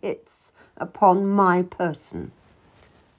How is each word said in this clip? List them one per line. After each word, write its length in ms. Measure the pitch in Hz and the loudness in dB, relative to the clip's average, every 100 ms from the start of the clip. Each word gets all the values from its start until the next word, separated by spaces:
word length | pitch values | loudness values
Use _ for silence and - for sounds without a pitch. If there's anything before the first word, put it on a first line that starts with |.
hits 520 | - - - - - _ _ - | -10 -10 -14 -20 -20 _ _ -14
upon 520 | 180 - 196 190 196 | -14 2 2 4 2
my 340 | 202 185 180 | 2 2 2
person." 680 | 180 - 175 - - 87 - - _ _ _ _ _ _ _ | -2 -4 -6 -6 -12 -14 -14 -18 _ _ _ _ _ _ _